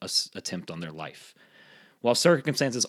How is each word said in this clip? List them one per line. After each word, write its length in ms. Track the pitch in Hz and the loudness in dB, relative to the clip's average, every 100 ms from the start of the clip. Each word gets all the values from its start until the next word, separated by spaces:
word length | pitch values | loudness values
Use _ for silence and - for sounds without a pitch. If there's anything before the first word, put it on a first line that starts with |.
a 20 | |
s-, 240 | 92 - - | -6 -4 -4
attempt 360 | 95 - 90 - | -8 -8 -8 -8
on 100 | 82 | -10
their 120 | 85 | -10
life. 420 | 78 78 - - - _ - - - - _ | -10 -12 -14 -20 -20 _ -20 -20 -20 -20 _
While 140 | 120 120 | 2 4
circumstances 680 | 175 160 151 - 139 120 | 6 4 2 0 0 0